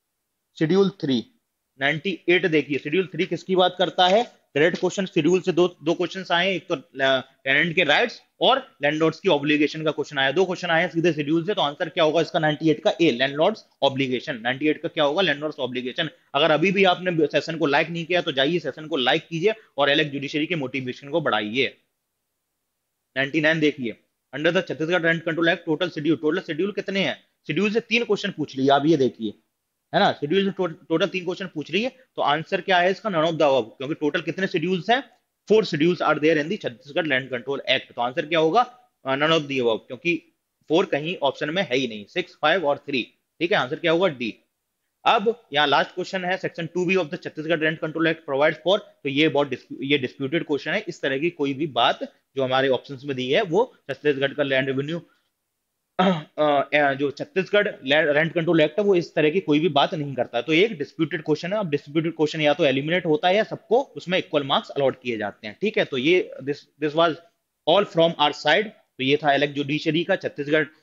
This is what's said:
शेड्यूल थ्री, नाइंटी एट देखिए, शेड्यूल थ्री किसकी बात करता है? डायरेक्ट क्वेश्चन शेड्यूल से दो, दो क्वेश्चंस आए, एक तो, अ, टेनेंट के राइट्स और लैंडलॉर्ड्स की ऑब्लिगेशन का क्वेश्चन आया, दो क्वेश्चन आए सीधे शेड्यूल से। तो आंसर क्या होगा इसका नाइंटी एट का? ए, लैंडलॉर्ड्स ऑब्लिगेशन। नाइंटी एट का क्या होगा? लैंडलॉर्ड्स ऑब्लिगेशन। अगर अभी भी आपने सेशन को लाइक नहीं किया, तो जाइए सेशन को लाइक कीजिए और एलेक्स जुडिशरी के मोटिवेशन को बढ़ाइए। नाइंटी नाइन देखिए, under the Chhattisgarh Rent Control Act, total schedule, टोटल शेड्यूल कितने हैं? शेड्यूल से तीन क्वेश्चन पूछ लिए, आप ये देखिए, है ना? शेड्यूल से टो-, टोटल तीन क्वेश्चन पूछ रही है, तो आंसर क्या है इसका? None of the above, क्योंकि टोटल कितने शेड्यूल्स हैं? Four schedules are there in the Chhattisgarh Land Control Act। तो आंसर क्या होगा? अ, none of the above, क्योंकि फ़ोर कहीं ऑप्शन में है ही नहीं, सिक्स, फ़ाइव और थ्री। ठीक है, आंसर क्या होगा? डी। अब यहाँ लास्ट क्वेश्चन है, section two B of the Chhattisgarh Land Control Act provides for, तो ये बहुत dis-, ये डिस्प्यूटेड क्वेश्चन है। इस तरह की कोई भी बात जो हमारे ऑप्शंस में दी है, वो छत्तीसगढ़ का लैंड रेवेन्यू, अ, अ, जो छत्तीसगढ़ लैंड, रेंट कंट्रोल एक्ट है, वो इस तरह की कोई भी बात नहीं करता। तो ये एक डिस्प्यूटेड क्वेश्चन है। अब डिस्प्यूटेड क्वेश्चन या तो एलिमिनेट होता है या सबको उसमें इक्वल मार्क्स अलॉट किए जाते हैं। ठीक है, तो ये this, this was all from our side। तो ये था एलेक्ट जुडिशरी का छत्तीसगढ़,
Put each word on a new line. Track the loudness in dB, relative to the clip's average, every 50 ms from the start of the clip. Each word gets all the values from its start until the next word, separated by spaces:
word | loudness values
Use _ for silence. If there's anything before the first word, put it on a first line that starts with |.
| _ _ _ _ _ _ _ _ _ _ _ -2
शेड्यूल | 0 2 4 4 4 2
थ्री, | 0 -2 0 2 2 0 0 -6 _ _ _ _ _ _ _ _ _ _
नाइंटी | -2 -2 -2 -2 -4 -6 -6 -2 _ 2
एट | 2 2 2
देखिए, | 2 2 0 0 0 -6 -6
शेड्यूल | -4 -2 -2 -2 -2
थ्री | -2 -4 -6 -4
किसकी | -4 -4 -8 -4 0 2
बात | 2 2 2 2 0
करता | -2 -2 2 2 4
है? | 4 4 4 2 0 -8 _ _ _ _
डायरेक्ट | 2 2 2 2 0
क्वेश्चन | -2 -2 -2 -2 -6
शेड्यूल | -2 0 2 2 4 2 2
से | 0 0
दो, | 2 2 2 2 0 _ -4
दो | -4 -2
क्वेश्चंस | -2 -4 -6 -6 -12 -4 -2
आए, | 0 0 0 0 -2
एक | -4 -4
तो, | -6 -8
अ, | -8 -8 _ -6 -2 0 2 2 0 -2 -8 _ _ _
टेनेंट | 0 2 2 2 2 0
के | 0 2
राइट्स | 4 4 2 2 0 -4 -12 _ _ _ _
और | 2 2 2 2 0 -8 _ _
लैंडलॉर्ड्स | -2 -2 0 2 0 0 0 0
की | 2 2
ऑब्लिगेशन | 2 2 2 2 2 2 2 0 0 -2 -4
का | -4
क्वेश्चन | -2 -2 -6 -6 -2
आया, | 0 0 2
दो | 2 2 0
क्वेश्चन | 0 -2 -6 -2 0
आए | 2 2 0
सीधे | 0 -2 0 0 0 0
शेड्यूल | 0 -2 0 0 0 0
से। | -2 -2
तो | -2
आंसर | -2 -2 -2 -4 -8 -4
क्या | 0 2 2
होगा | 4 4 2
इसका | 0 0 -2 0
नाइंटी | 0 0 0 2 2 2
एट | 2 2 0
का? | -2 2 4
ए, | 4 4
लैंडलॉर्ड्स | 4 2 0 -2 2 2 0 0 0 -2 -12 _ _ _ 0
ऑब्लिगेशन। | 0 2 0 -2 -2 -2 -4 -4 -6 -10 -4
नाइंटी | -4 -4 -2 0 0
एट | 0 0 0
का | -4 -6
क्या | -2 0 0
होगा? | 2 2 2
लैंडलॉर्ड्स | 2 0 0 -2 -4 -8 -6 -6
ऑब्लिगेशन। | -6 -4 -4 -6 -6 -6 -4 -4 -6 -6 -6 _ _ _ 0
अगर | 2 4 4
अभी | 4 4 2 2
भी | 4 4 4
आपने | 4 2 2 -2 -2 0 2 0
सेशन | 2 2 0 0 0 -2
को | -2 0
लाइक | 2 2 2 0 0
नहीं | -4 -8 -4
किया, | -2 -2 0
तो | 0 -2
जाइए | 0 0 0 2 0 -2
सेशन | -4 -6 -8 -8 -8
को | -6 -4
लाइक | 0 2 2 0 0 -2
कीजिए | _ -6 -2 -2 -2 -2 -2 -10 _ _
और | 0 2 2
एलेक्स | 2 2 0 -2
जुडिशरी | -4 -8 -8 -6 -4 -4 -2
के | -2 -4
मोटिवेशन | -4 -4 -6 -6 -6 -6 -8 -10 -10 -10 -4
को | -4 -2
बढ़ाइए। | 0 0 0 0 -2 -2 -2 -2 -2 -2 -4 _ _ _ _ _ _ _ _ _ _ _ _ _ _ _ _ _ _ _ _ _ _ _ _ _ _ _ _
नाइंटी | -4 -4 -2 -2 0
नाइन | 2 2 2 4
देखिए, | 2 0 0 0 -8 -8 -8 -10 _ _ _ _ _ _ -12
under | -2 -2 0 0
the | 0 -2
Chhattisgarh | -4 -6 -6 -2 -2 0 0 2
Rent | 0 0 0
Control | -2 -4 -2 0 0
Act, | 0 0 0 -2 -4
total | -2 -2 -2 -6
schedule, | -4 -4 -2 -2 -2 0
टोटल | 0 -2 -2 -2
शेड्यूल | -4 -6 -4 -4 -4 -4
कितने | -4 -8 -8 -6 -4 -2
हैं? | -2 -2 -4 -6 _ _ _ _ _
शेड्यूल | -6 -2 -2 -2 0 -2
से | -2
तीन | -2 0 -2 -2 0
क्वेश्चन | 0 -2 -2 -2 -6
पूछ | -6 -6 -8 -6 -4
लिए, | 0 2 4
आप | 4 4 4
ये | 4 4
देखिए, | 4 4 0 0 -4 -8 -8 -8 _ _ _ _ _ _ _ _ _ _ _ 0
है | 2
ना? | 2 2
शेड्यूल | 0 -2 -4 0 0 0 0
से | 0
टो-, | -2 -2 -4 -4 -6 -10 -4 _
टोटल | 0 0 0
तीन | 0 -2 -6 -6
क्वेश्चन | -6 -8 -8 -10
पूछ | -10 -8 -10 -8 -4
रही | -2 -2 -2
है, | -2
तो | -6 _ _ _ _ -2
आंसर | 0 0 0 0 -2 -4 -6 -4
क्या | 0 2 2
है | 4 4 2
इसका? | 0 -2 -4 -2
None | 0 0
of | 0 0
the | 2 2
above, | 2 4 4 2 0
क्योंकि | -2 -8 _ -8 -8 -6
टोटल | -2 -2 -2 -2 -2
कितने | -4 -4 -4 -4 -4
शेड्यूल्स | -2 -2 -2 -2 -2 -2 -2 0 0
हैं? | 0 0 0 -8 _ _ _ _ _ _ _ 2
Four | 4 4 4
schedules | 0 0 2 2 2 2 2
are | 0 0 2 4
there | 4 2 2 2 0
in |
the | -2 -6
Chhattisgarh | -6 -6 -8 -10 -10 -18 -6 -4 -4 0
Land | 0 0 0 -2
Control | -4 -8 -8 -6 -6 -6
Act। | -6 -2 0 -2 -2 -2 -6 -6
तो | -4
आंसर | -4 -2 -2 -6 -4
क्या | 0 0 2
होगा? | 2 4 4 2 0 0 -4 -16 _ _ _ _ _
अ, | -4 -2
none | 0 2 2
of | 2 0
the | 0 -2 -4
above, | 0 0 0 0
क्योंकि | -2 -4 _ -18 -6 -4 -4 -4 -4 -6 _ _ _ _ _ _ _ _ _
फ़ोर | 2 2 2
कहीं | 0 -2 -4 -4 -6 -6
ऑप्शन | -2 -2 -2 -2 -2 -6 -4
में | -2 -4 -2
है | 0 0
ही | -2 -2
नहीं, | -2 -6 -10 -14
सिक्स, | -8 -6 -8 -8 -8 -8 _
फ़ाइव | 0 0 0 2 0
और | -2 -2
थ्री। | -2 -4 -4 -4 -4 -4 -6 _ _ _ _ _ _
ठीक | -2 0
है, | 0
आंसर | 0 0 -2 -4
क्या | -2 0 0
होगा? | 2 2 2
डी। | 0 0 -2 -6 -6 -6 -10 _ _ _ _ _ _ _ _ _ _ _ _ 0
अब | 2 2 2 2 0 -2 -2 _ _ 0
यहाँ | 0 2
लास्ट | 4 2 2 0 -2 -6
क्वेश्चन | -10 -8 -6 -6 -6 -4
है, | -4 -4 -4
section | -4 -8 -8 -8 -10
two | -6 -4 -2 0
B | 0
of | 0 0 0
the | -2 -8
Chhattisgarh | -10 -12 -12 -10 -10 -4 -4 -2 0
Land | 0 -2 -2
Control | -2 -6 -8 -4 0 0
Act | 0 0 -2 -4 -4
provides | 0 2 2 2 2 0 0
for, | 0 0 0
तो | -2 -10 _ _ -8 -2
ये | 2 2 2 4
बहुत | 2 0 0
dis-, | 0 -4 -8 -10 _ -12 -10
ये | 0 0 0
डिस्प्यूटेड | 0 0 -4 -6 -6 -6 -4 -2 -4 -2
क्वेश्चन | -2 -4 -4 -2 -4
है। | -4 -4 -6
इस | -8 -10 -6
तरह | -4 -4 -2 0
की | -2 -4
कोई | -2 -2 -4 -4 -2
भी | -4 -6
बात | -4 0 2 2 2 2 -2 -8 -12 _ _ _ _ _
जो | -4 -2
हमारे | 0 0 0 2 2
ऑप्शंस | 0 -2 -2 -10 -16 -12 -10
में | -8 -6
दी | -6 -2 0
है, | 0 0
वो | 0 0 0 0 0 -2 -6 _ _ -12
छत्तीसगढ़ | -12 -2 0 0 0 0 -2 -4 -2
का | -2 -2
लैंड | 0 0 0 0
रेवेन्यू, | 0 -2 -4 -4 -4 -6 -8 -10 _ _ _ _ _ _ _ _ _ _ _ _ _ _ _ _ _ _ 0
अ, | 2 2 2 0 -6 -10 _ 0
अ, | 2 2 2 2 0 2 0 2 2 2 0
जो | 0 -2 -4
छत्तीसगढ़ | -4 -6 -12 -4 _ -4 -2 2 2 2 2 0 -4 -6 -2
लैंड, | 2 2 4 4 4
रेंट | 2 2 2 2 0
कंट्रोल | -2 0 2 4 4
एक्ट | 4 4 2 0
है, | 2
वो | 4 2
इस | 2 0 0 0
तरह | 2 2 2
की | 2 0
कोई | 0 2 2 2
भी | 2 2
बात | 2 2 2 2 0
नहीं | -6 -6 -6 -4
करता। | -4 -4 -2 -4 -4
तो | -2 0 2
ये | 2 2
एक | 2 0
डिस्प्यूटेड | -6 -10 -10 -4 -4 -4 -4 -4 -6 -2
क्वेश्चन | -2 -2 -2 -2 -4 -4
है। | -4
अब | -2 -2
डिस्प्यूटेड | -4 -4 -6 -4 -4 -2 -2 -2 -2
क्वेश्चन | 0 -2 -2 0 2
या | 2 2 4
तो | 4 2
एलिमिनेट | 2 2 0 0 -2 -2 -2 0
होता | 0 0 2 2
है | 2 2
या | 2 0
सबको | -2 -6 -12 -2 _ 0 0
उसमें | 0 -2 -10 -14 -6 -2 -2
इक्वल | -2 -2 0 -2 -2 0
मार्क्स | 0 -2 -2 -2 -4
अलॉट | -4 0 0 0 0 -2
किए | -6 -6 -4
जाते | -4 -4 -6 -6 _ -14
हैं। | -16 -10 -4
ठीक | -4 -2 0
है, | 0 -2
तो | -2 -2
ये | -2 2 2 2 2 2 -2 -8 -10 -8
this, | -8 -8 -8 -10 _ _ _ -6
this | -2 2
was | 2 2 2 2 -4 -12 _ _ _ _ _ _ _ _ 2
all | 4 4 2
from | 2 2 2 2 2
our | 4 2 2 2 2
side। | 0 2 2 2 2 2
तो | -2 -10 _ _ _ _ -4 0
ये | 2 2
था | 2 4 2 2
एलेक्ट | 2 2 0 -2
जुडिशरी | -4 -4 -2 -4 -2 -2 0 0 0 0
का | 0 -2
छत्तीसगढ़, | -2 -2 -6 -6 -6 -2 0 0 0 0 -2 -8 _